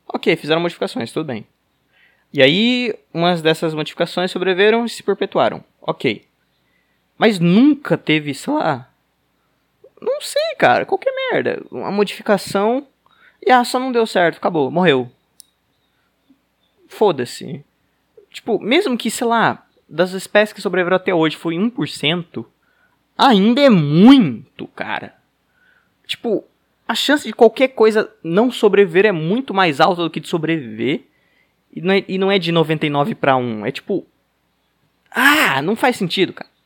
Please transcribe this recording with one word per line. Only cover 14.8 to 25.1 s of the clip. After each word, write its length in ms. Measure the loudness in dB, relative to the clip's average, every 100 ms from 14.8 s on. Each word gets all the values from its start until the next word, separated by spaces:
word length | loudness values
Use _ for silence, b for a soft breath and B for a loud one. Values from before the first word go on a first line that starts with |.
| 2 2 -2 -12 _ _ _ _ _ _ _ _ _ _ _ _ _ _ _ _ _
Foda-se. 800 | 0 0 0 -6 -10 -14 -16 -18 _ _ _ _ _ _
Tipo, 300 | -14 -6 -4
mesmo 360 | 0 0 0 -4
que, 140 | -6
sei 160 | -4 -2
lá, 400 | 0 0 -2 _ _ _
das 240 | -2 -2
espécies 400 | -4 -2 0 0
que 80 | -2
sobreviveram 360 | -4 -2 0 0
até 180 | 0
hoje 220 | 0 0 -2
foi 220 | -6 -4
um 100 | -4
por 200 | -4 -8
cento, 580 | -4 -2 -2 -6 -12 -14 _ _ _ _ _ _ 0
ainda 400 | 4 4 4 4
é 80 | 6
muito, 1000 | 4 4 6 8 8 6 -2 -12 -16 -16
cara. 460 | -12 -8 -8 -10